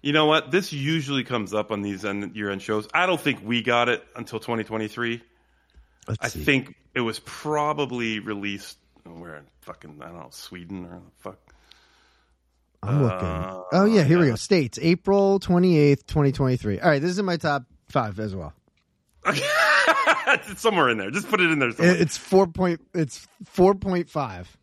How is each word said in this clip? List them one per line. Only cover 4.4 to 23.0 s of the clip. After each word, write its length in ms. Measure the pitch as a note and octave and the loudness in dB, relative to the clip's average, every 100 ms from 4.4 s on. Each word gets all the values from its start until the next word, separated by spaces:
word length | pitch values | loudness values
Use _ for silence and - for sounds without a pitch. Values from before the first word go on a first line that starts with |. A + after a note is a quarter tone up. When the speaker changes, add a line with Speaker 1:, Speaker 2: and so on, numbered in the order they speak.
Speaker 1:
twenty 240 | - A#2 | -6 -6
twenty-three. 580 | A2 A2 G#2+ - A#2+ A#2 _ _ _ _ _ - _ _ - | -4 -6 -6 -6 -6 -6 _ _ _ _ _ -20 _ _ -10
Speaker 2:
Let's 160 | A2+ | -6
Speaker 1:
I 40 | B2 | -6
Speaker 2:
see. 140 | - | -4
Speaker 1:
think 320 | D2+ C3+ C3 - _ | 0 0 -2 -18 _
it 60 | B2+ | -4
was 200 | A#2 A2 | -4 -6
probably 960 | - - D3+ D3+ D3 D3 C#3 B2 A#2 G#2+ | -12 -12 -4 -2 -2 -2 -4 -4 -4 -6
released, 580 | G2+ G2+ G2+ G2 - - _ _ E2+ | -6 -6 -6 -8 -12 -20 _ _ -20
oh, 40 | |
where 260 | E2+ F2 D2+ | -18 -16 -18
in 80 | D2 _ | -20 _
fucking, 400 | - - - D2 | -20 -20 -20 -20
I 40 | C#2+ | -18
don't 120 | E2+ | -18
know, 100 | C2 | -18
Sweden 540 | - - F2+ E2+ G2 F2+ | -20 -18 -16 -14 -14 -14
or 100 | F2+ | -18
the 140 | F2+ _ | -20 _
fuck. 160 | G2+ F#2 _ _ _ - _ _ _ _ _ _ _ _ _ _ | -18 -18 _ _ _ -20 _ _ _ _ _ _ _ _ _ _
Speaker 2:
I'm 200 | G2 C#3 | -2 0
looking. 160 | B2+ F#2 F#2 | 2 0 -4
Speaker 1:
Uh, 360 | F#2 F#2 F#2+ - | -4 -6 -10 0
Speaker 2:
Oh, 120 | E3 | 2
yeah, 200 | G#3 A3 | 4 4
here 140 | C#3 F3 | 6 4
we 60 | D#3 | 4
Speaker 1:
yeah. 60 | |
Speaker 2:
go. 40 | A2 | 0
States, 420 | - F#3 B2+ - | 2 2 2 -2
April 600 | E3 F3 - G3+ G3 G3 | 0 0 2 4 4 2
twenty-eighth, 640 | - F3 F#3 E3 D3 C#3 - | 2 4 6 6 6 4 0
twenty 240 | D#3+ C#3+ | 0 2
twenty-three. 480 | C3 C3 B2+ G#2+ G2 | 2 0 0 -2 0
All 100 | F3 | 2
right, 140 | C#3+ | 2
this 80 | E3 | 0
is 80 | F#3 | -2
in 60 | |
my 120 | G3 E3+ | -2 -2
top 280 | D#3 C#3+ B2 _ _ | -2 -2 -6 _ _
five 320 | D3 A2+ G2 | -2 -2 -4
as 160 | G#2+ F#2+ | -6 -6
well. 160 | D#2 - _ _ _ _ _ _ | -10 -14 _ _ _ _ _ _
Speaker 1:
<laughs> 80 | - - C#5+ D5+ D#5+ D5+ C5+ C6 - - - | -2 -2 0 2 2 4 2 2 2 0 2
It's 320 | C#4 - F#3+ | 0 -2 -2
somewhere 280 | A3+ G3 C3 | 0 4 2
in 100 | A2 | 2
there. 120 | G2 | -2
Just 180 | D#3 - | -4 -2
put 120 | G#3+ | 2
it 100 | F3 | 2
in 80 | D#3 | 2
there 100 | B2 | 0
somewhere. 220 | A2+ E3+ | 4 4
Speaker 2:
It, 60 | F3+ | 4
it's 140 | E3 - | 2 -2
four 300 | - F#3+ F#3+ | 2 4 4
point, 340 | E3 F#3 E3+ _ | 2 -2 -2 _
it's 320 | F3 | -4